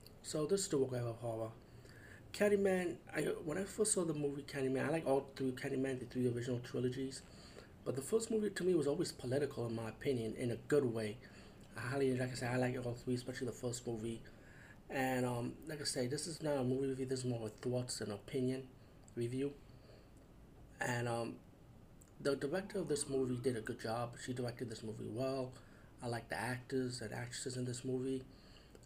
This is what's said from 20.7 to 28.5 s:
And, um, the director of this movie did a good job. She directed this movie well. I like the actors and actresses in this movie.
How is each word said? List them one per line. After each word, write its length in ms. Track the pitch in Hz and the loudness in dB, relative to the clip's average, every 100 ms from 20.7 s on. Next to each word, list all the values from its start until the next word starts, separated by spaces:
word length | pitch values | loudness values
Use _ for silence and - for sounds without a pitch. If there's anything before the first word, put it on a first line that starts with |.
| - | -2
And, 280 | 123 120 120 | 0 2 2
um, 260 | 117 117 127 - - - - - - - - | 0 -2 -6 -14 -20 -20 -20 -20 -20 -18 -2
the 160 | 139 139 | 0 2
director 420 | 139 185 196 196 | 2 0 0 -2
of 100 | 151 | 2
this 180 | 143 - | 0 2
movie 300 | 135 127 123 | 2 2 2
did 180 | 127 117 | 2 2
a 40 | |
good 200 | 123 120 | -2 -4
job. 340 | 117 117 120 - | -2 0 -2 -4
She 80 | - | -4
directed 380 | 127 120 - 123 | -2 -2 -2 -6
this 120 | 110 | -6
movie 260 | 110 113 107 | -6 -6 -4
well. 440 | 110 131 135 127 - - - - - | -2 0 0 -4 -8 -18 -20 -20 -8
I 40 | 123 | -4
like 240 | 117 - | -4 -2
the 100 | 80 | -2
actors 640 | 117 123 - 131 127 123 | -2 -2 0 0 0 -2
and 100 | 113 | -4
actresses 460 | 123 120 - 131 127 | -4 -6 -6 -4 -2
in 80 | 123 | -2
this 180 | 120 | -2
movie. 380 | 131 127 131 131 - - - | -2 0 0 -2 -4 -16 -20